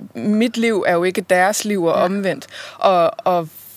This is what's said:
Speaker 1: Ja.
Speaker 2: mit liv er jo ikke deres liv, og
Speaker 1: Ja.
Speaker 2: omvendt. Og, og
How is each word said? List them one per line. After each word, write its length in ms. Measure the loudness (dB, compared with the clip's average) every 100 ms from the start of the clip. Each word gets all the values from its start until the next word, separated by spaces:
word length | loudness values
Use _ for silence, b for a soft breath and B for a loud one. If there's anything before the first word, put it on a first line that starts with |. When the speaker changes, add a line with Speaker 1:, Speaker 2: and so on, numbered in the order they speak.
| -16 -6
Speaker 1:
Ja. 40 |
Speaker 2:
mit 360 | -2 0 0 0
liv 260 | 0 0 0
er 60 |
jo 100 | 0
ikke 180 | 0 -2
deres 440 | 0 2 2 0 -2
liv, 180 | 0
og 140 | 0 2
Speaker 1:
Ja. 60 | 0
Speaker 2:
omvendt. 420 | 0 -4 -4 -10 B B B
Og, 320 | 2 4 2 0
og 300 | -2 0 -2 -14 -20